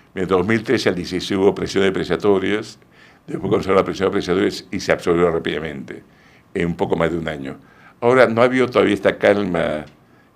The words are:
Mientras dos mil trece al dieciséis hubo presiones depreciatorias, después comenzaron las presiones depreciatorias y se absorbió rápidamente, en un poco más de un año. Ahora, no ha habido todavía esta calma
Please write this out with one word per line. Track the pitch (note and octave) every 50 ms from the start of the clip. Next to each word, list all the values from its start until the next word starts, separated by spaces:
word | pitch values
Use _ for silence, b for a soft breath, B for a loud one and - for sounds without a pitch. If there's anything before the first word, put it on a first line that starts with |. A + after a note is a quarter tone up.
| b b b
Mientras | F#2+ F#2 E2 F#2+ F2+
dos | F2+
mil | G#2+ A2+ A2+
trece | A2 - B2+ G#2 - A2+
al | -
dieciséis | F2 E2+ - F#2 E2+ - -
hubo | G2+ G2 F#2+ G2+
presiones | F#2 - E2+ - - G2 G2 G2
depreciatorias, | F#2+ F#2 D#2+ E2+ E2+ E2 G#2+ G#2 G2 F#2 F#2 G2 G#2 G#2+ A2+ - - - _ b b b b b b b b
después | - - - F#2 F#2+
comenzaron | G#2 G2 F2+ F#2+ G2
las | F#2+ F2+
presiones | F2+ E2 F2 F#2+ F#2
depreciatorias | G2 G2 - F2+ F2 F#2+ G#2 G2 - - - -
y | G#2 F#2+
se | - -
absorbió | D#2+ - - - E2+ E2+ F2 E2+
rápidamente, | E2 D#2+ - - E2 D2+ D#2+ D#2 D2 C2+ A#1+ - - - - b b b b b b b b b
en | - F#2 F2
un | F2 E2+
poco | E2 G2 - F#2+
más | E2 E2 D#2
de | E2 E2+
un | D#2
año. | D#2+ D#2 C#2 C2+ C2+ C2 - B B B B B B B B
Ahora, | A#2+ A#2+ B2+ C3 A#2+ A2
no | A2+ A#2
ha | B2
habido | B2 B2+ B2+ A#2+ A#2+
todavía | - G#2 G2 G2 G2+
esta | G2 - G2 F2+ -
calma | - G#2 G2+ G2+ G#2 F#2 F2 E2 D#2+ D#2 D2+ D#2 D2+ - b b b b b b b b b